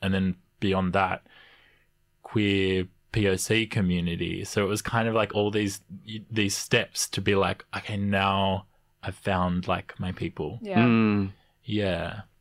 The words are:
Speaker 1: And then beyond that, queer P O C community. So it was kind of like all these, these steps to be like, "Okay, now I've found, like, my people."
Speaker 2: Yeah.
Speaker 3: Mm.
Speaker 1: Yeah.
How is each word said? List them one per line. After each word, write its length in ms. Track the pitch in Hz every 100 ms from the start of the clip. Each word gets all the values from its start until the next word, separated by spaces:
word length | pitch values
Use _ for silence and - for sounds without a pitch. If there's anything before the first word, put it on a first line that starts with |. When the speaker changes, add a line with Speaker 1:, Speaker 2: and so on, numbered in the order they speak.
Speaker 1:
And 120 | 98
then 240 | 95 95 87 _ -
beyond 320 | 101 95 92
that, 340 | 95 95 - _ - - - _ _ _ _ _ _
queer 640 | - 113 101 98 95 92 90 _ _
P 160 | 110 101
O 80 | 95
C 320 | - 113 107
community. 760 | 113 92 90 85 85 87 90
So 200 | 101 -
it 40 | 98
was 140 | 104
kind 260 | - 117 113
of 60 |
like 220 | 113 104 107
all 160 | 104
these, 300 | 104 101 - - 98 110 110 98
these 260 | 110 101 -
steps 500 | - 120 - - -
to 120 | -
be 140 | 98 98
like, 280 | 90 92 - -
"Okay, 180 | - 104
now 680 | 101 98 98 98 98 95 - _ _ _
I've 120 | - 92
found, 520 | - 92 90 90 90
like, 320 | 90 - -
my 120 | 92
people." 480 | 92 87 - 76 113
Speaker 2:
Yeah. 220 | 208 113 120
Speaker 3:
Mm. 460 | 113 110 104 98 - _ _
Speaker 1:
Yeah. 580 | - 104 98 85 85 104 - _